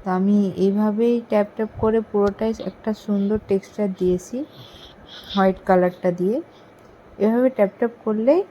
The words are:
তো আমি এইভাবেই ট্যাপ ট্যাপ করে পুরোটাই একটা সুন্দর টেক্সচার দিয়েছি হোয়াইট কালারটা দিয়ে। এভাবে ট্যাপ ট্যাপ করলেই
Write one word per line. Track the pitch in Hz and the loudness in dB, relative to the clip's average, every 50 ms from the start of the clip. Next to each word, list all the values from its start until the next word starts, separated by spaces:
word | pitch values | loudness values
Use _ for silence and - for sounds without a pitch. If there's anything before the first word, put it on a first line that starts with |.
তো | - 190 185 185 | -4 -2 -2 0
আমি | 190 202 208 208 202 190 165 - 185 | 2 4 4 4 2 0 0 0 0
এইভাবেই | 196 196 208 214 214 208 214 233 240 240 240 233 - | 2 2 2 0 0 0 0 2 2 0 0 -2 0
ট্যাপ | 220 208 202 208 - | 0 0 0 0 -4
ট্যাপ | - 220 214 - - | -8 -8 -8 -6 -2
করে | - 220 220 226 214 - | -2 0 0 0 -2 -2
পুরোটাই | - 208 202 202 196 - 220 220 226 - - 190 | 0 0 0 0 0 -2 -4 -4 -4 -4 -8 -10
একটা | - - - 220 214 - - | -10 -8 -6 -6 -6 -6 -4
সুন্দর | - 208 202 196 202 214 214 - - | -4 -2 0 0 0 -2 -4 -2 -2
টেক্সচার | 202 196 190 - - - 208 196 190 - | -2 -2 -2 -6 -6 -4 -4 -4 -2 -2
দিয়েছি | 185 180 180 180 180 - - 247 302 - - - - - - - - - - - - - - - - - | 0 0 0 -2 -4 -8 -10 -10 -10 -10 -14 -20 -20 -20 -20 -20 -20 -20 -20 -20 -20 -20 -20 -20 -16 -6
হোয়াইট | - 202 190 190 185 185 - - | -2 2 2 2 0 -2 0 2
কালারটা | 190 180 180 180 180 - - 185 175 175 | 2 2 2 0 -2 -2 -4 -4 -2 0
দিয়ে। | 180 190 220 294 339 - - - - - - - - - - - - - - - 202 | -2 -2 -2 -4 -8 -10 -20 -20 -20 -20 -20 -20 -20 -20 -20 -20 -20 -20 -6 -2 0
এভাবে | 214 226 240 254 262 254 | 0 2 2 2 0 2
ট্যাপ | - 208 190 - - | 2 0 0 0 -2
ট্যাপ | 247 233 233 - - | -4 -4 -4 -6 -6
করলেই | 220 214 214 220 254 302 359 392 - | -4 -4 0 2 2 2 2 2 -2